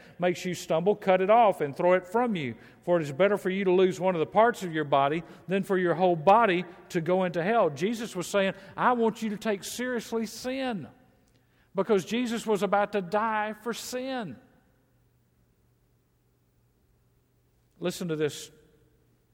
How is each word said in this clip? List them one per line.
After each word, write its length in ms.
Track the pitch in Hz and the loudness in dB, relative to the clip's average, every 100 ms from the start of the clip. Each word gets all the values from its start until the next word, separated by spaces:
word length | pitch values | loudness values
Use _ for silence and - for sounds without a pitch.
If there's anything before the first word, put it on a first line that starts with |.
| - - | -20 -4
makes 260 | 180 175 185 | -2 -2 -6
you 100 | 170 | -8
stumble, 400 | - 165 180 208 | -2 0 2 0
cut 260 | 196 185 | 2 2
it 80 | 190 | 6
off 320 | 226 220 180 | 6 6 2
and 160 | 143 135 | -4 0
throw 160 | 175 | 2
it 140 | 185 185 | 2 2
from 280 | 226 247 185 | -2 0 -2
you. 200 | 131 113 - - - | -4 -8 -16 -12 0
For 140 | 175 | 0
it 40 | |
is 80 | 143 | 0
better 260 | 135 196 202 | 2 2 2
for 140 | 190 | -2
you 140 | 190 190 | -2 2
to 60 | |
lose 280 | 180 185 151 | 4 4 2
one 160 | 185 175 | -2 0
of 40 | |
the 60 | 151 | 2
parts 380 | 196 233 226 | 4 4 2
of 100 | 185 | -4
your 100 | 156 | -4
body 380 | 147 143 139 165 170 - - | 2 2 2 0 -6 -18 -4
than 140 | 196 | -4
for 160 | 190 190 | 0 0
your 160 | 175 | 0
whole 220 | 160 180 170 | 2 2 4
body 500 | 151 214 226 175 - - - | 6 6 6 2 -4 -14 -6
to 120 | 180 | -4
go 220 | 160 185 185 | 0 0 0
into 180 | 165 | -2
hell." 260 | 170 233 175 | 0 2 2
Jesus 460 | 139 190 226 233 180 | 0 -4 -4 -6 -8
was 100 | 165 | -2
saying, 300 | 202 190 180 - - | 0 0 -2 -14 -2
"I 180 | 208 | 0
want 280 | 247 226 220 | 2 0 -2
you 80 | 220 | -6
to 80 | 202 | -6
take 260 | 220 202 | -4 -4
seriously 640 | - - 254 240 - 226 220 | -6 -8 -6 -6 -6 -6 -6
sin," 640 | - 247 262 262 208 131 - _ _ _ _ _ _ _ | -8 -8 -6 -6 -6 -10 -18 _ _ _ _ _ _ _
because 320 | 190 190 202 147 | -6 0 0 0
Jesus 420 | 226 247 226 214 | -4 -2 -4 -2
was 160 | 202 | 0
about 300 | 196 202 208 | 2 0 0
to 80 | 208 | -4
die 520 | 170 208 226 214 214 214 | -2 -2 0 -2 -4 -8
for 120 | 233 | -10
sin. 640 | 214 - 254 262 262 190 110 _ _ _ _ _ _ _ _ _ _ _ _ _ _ _ _ _ _ _ _ _ _ _ _ _ _ _ _ _ _ _ _ _ _ | -10 -8 -8 -6 -8 -8 -12 _ _ _ _ _ _ _ _ _ _ _ _ _ _ _ _ _ _ _ _ _ _ _ _ _ _ _ _ _ _ _ _ _ _
Listen 260 | 170 - 180 | -6 -6 -6
to 80 | 156 | -2
this. 340 | 147 - - - _ _ _ _ _ _ _ | -2 -4 -16 -20 _ _ _ _ _ _ _